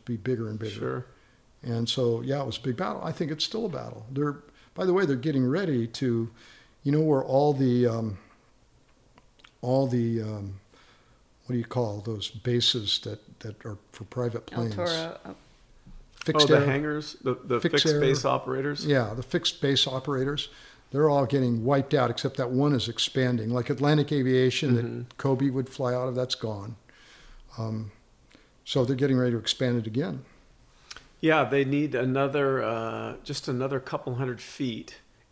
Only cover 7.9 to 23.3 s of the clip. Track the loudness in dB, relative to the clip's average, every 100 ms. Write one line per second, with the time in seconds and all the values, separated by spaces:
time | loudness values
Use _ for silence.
7.9 | 2 -4 -6 -14 _ _ _ _ _ _
8.9 | _ _ _ _ _ -20 _ 0 2 4
9.9 | 2 2 0 -4 -6 -8 -12 -18 -20 -20
10.9 | -20 _ _ _ _ -6 -4 -2 -2 -2
11.9 | -4 -6 -6 -8 -6 -2 2 2 0 -2
12.9 | -4 -4 -12 -14 -16 -16 -14 -12 -14 _
13.9 | -18 -10 -4 -4 -4 -8 -4 -4 -2 -2
14.9 | -2 -6 -10 -14 -16 -20 -20 -20 -20 -20
15.9 | -20 -18 -8 0 2 6 6 4 0 -2
16.9 | -4 -8 -6 -4 -4 -2 0 2 2 2
17.9 | 4 4 2 2 0 -2 -4 -4 -2 0
18.9 | 2 2 -4 -4 -2 -2 -2 0 2 0
19.9 | -2 -2 -2 -2 -2 -6 -12 -20 -20 -4
20.9 | 2 4 6 4 4 2 2 2 2 4
21.9 | 2 2 0 -4 -2 0 2 4 2 0
22.9 | -2 -2 0 2